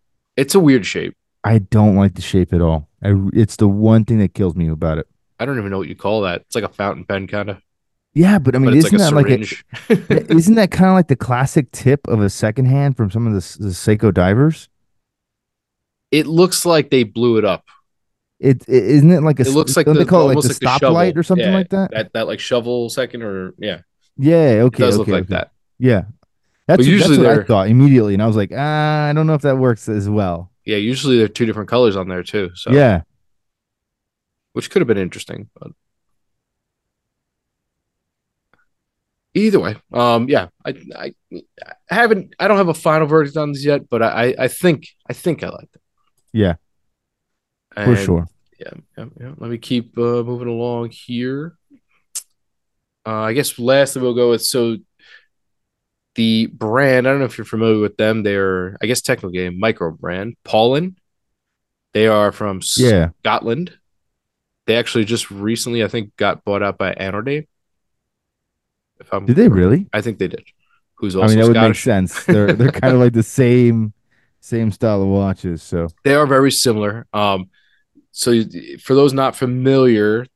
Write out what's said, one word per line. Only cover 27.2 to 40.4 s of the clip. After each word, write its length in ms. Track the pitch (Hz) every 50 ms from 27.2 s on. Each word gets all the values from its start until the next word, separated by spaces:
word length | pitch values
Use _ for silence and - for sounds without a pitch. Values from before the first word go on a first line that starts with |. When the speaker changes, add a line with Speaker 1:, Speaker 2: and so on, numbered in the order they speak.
| -
Speaker 2:
I 60 | 120 110
Speaker 1:
they're 80 | 107 98
Speaker 2:
thought 240 | - 113 98 95
immediately, 460 | 107 117 127 139 143 135 123 107 104 98
and 100 | 98 110
I 40 |
was 100 | 113 107
like, 140 | 110 101 - 85
"Ah, 540 | 127 143 151 151 151 151 151 151 151 151 147
I 40 | 147
don't 140 | 156 160
know 60 | 160 160
if 80 | 139
that 160 | 147 143 131
works 320 | 131 131 127 113 - - 113
as 200 | 107 104 98 101
well." 420 | 107 107 98 90 85 85 90 - _ _ _
Speaker 1:
Yeah, 140 | - 107
usually 400 | 104 104 117 131 131 143 139 123
they're 100 | 117 110
two 180 | 101 - - 123
different 220 | 110 101 110 101 -
colors 280 | 117 123 123 110 95
on 100 | 98 92
there 160 | 90 92 90 87
too. 280 | - - 107 95 90 90
So 160 | - - 120
Speaker 2:
Yeah. 300 | 127 143 143 120 98 82 - - _ _ _ _ _ _ _ _ _ _ _ _ _ _ _ _ _ _ _ _ _ _ _ _ _ _ _ _ _
Speaker 1:
Which 140 | - - -
could 80 | - 202
have 60 | 180
been 100 | 120 107
interesting, 520 | 101 92 85 - 101 - - - - 101 - _ _
but 120 | - - - _ _ _ _ _ _ _ _ _ _ _ _ _ _ _ _ _ _ _ _ _ _ _ _ _ _ _ _ _ _ _ _ _ _ _ _ _ _ _ _ _ _ _ _ _ _ _ _ _ _ _ _ _ _ _ _ _ _ _ _ _ _ _ _ _ _ _ _ _ _ _ -
either 260 | 185 214 220 202 147
way, 160 | 85 92 107 - _ _
um, 380 | - 120 120 120 117 113 120 135
yeah, 180 | 143 113